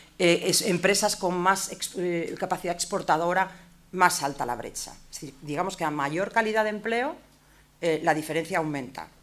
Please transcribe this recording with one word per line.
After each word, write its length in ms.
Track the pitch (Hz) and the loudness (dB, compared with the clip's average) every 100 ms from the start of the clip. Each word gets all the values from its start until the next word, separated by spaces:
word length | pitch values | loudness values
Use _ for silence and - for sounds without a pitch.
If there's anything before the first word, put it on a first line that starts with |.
| - - | -12 2
eh, 260 | 175 170 185 | 4 4 2
es-, 160 | - | 2
empresas 540 | - 175 190 202 208 - | 2 2 4 4 2 0
con 200 | 185 180 | -2 2
más 360 | 185 190 - | 2 2 -2
ex-, 240 | 202 - - | -8 -8 -4
eh, 380 | 180 170 160 - | -2 -2 -4 -4
capacidad 360 | 185 175 175 | -4 -2 -2
exportadora, 760 | 175 - 196 170 156 170 180 180 - - - - | -4 -4 -2 2 2 2 2 0 -4 -20 -20 -8
más 320 | 185 180 - | 4 4 4
alta 240 | 143 - 120 | -2 -2 -2
la 80 | |
brecha. 380 | 120 113 - - - - | -4 -6 -10 -12 -14 -16
Es 100 | - | -14
decir, 140 | 143 - | -14 -12
digamos 340 | 147 147 190 190 | -4 -2 -2 -2
que 80 | |
a 60 | 160 | -2
mayor 420 | 147 143 160 202 | -2 -2 -2 0
calidad 320 | 226 220 214 | 0 2 2
de 60 | 214 | 0
empleo, 440 | 208 226 233 277 349 - _ _ - _ _ | -2 -2 -2 -2 -6 -16 _ _ -20 _ _
eh, 180 | 170 156 | 0 2
la 100 | 170 | 2
diferencia 440 | 156 151 156 165 185 | 2 0 -2 -2 -2
aumenta, 500 | 156 143 123 - - - | -2 -4 -6 -10 -14 -16